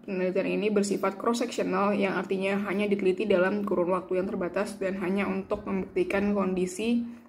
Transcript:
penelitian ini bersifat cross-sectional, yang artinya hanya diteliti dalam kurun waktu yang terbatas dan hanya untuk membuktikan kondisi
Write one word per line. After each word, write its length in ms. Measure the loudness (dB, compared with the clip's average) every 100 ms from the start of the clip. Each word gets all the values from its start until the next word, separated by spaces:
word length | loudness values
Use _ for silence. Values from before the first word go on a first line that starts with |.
penelitian 480 | -6 -2 0 0 0
ini 240 | 0 2
bersifat 420 | 2 2 0 -2 0
cross-sectional, 800 | 0 0 -2 -2 0 2 2
yang 240 | 2 2 0
artinya 400 | -2 -2 0 0 -2
hanya 240 | 0 0
diteliti 400 | 2 2 2 4
dalam 320 | 4 4 2
kurun 300 | 0 0 2
waktu 240 | 0 0 -2
yang 100 | -2
terbatas 540 | -2 -2 -2 -4 -4
dan 160 | -4 -2
hanya 320 | 0 0 0
untuk 340 | -2 -2 -4 -2
membuktikan 640 | -4 -2 0 0 2 2
kondisi 720 | 2 2 0 -2 -2 0 0 0 -10